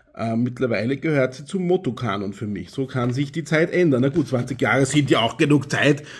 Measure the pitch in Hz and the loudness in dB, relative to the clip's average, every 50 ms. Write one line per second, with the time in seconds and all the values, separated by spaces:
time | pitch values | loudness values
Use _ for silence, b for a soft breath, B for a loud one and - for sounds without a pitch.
0 | B _ _ - 110 113 113 117 123 120 123 123 131 120 110 95 104 120 139 131 | B _ _ -8 -6 -2 0 0 0 -2 -2 -2 -2 -2 0 -2 -2 -2 -4 -2
1 | 127 160 151 139 127 127 - - 147 - - 190 180 175 180 185 185 135 113 - | -2 0 2 2 2 0 -2 -6 -10 -8 -6 -4 0 0 0 0 0 -2 -4 -2
2 | - 110 98 101 101 98 101 - 117 104 101 92 85 87 - - 135 131 - 131 | -2 -4 -2 -2 -4 -6 -6 -8 -8 -6 -6 -8 -8 -8 -8 -6 -6 -4 -2 -2
3 | 123 123 123 131 147 139 - 165 156 - 165 156 165 - - 175 180 165 131 120 | -2 -2 -2 -2 -4 -4 -6 -8 -4 0 0 2 2 2 2 2 4 4 4 4
4 | 127 139 143 175 143 - 131 120 123 - 135 113 135 110 110 131 139 131 - 151 | 2 2 2 0 0 0 -2 -2 -2 -4 -4 -2 0 2 4 4 2 2 2 2
5 | 143 120 151 127 110 113 - - 156 143 147 143 - - - 110 107 139 147 143 | 2 4 4 2 2 0 0 0 2 4 4 4 2 0 -2 2 4 4 2 2
6 | B B B B | B B B B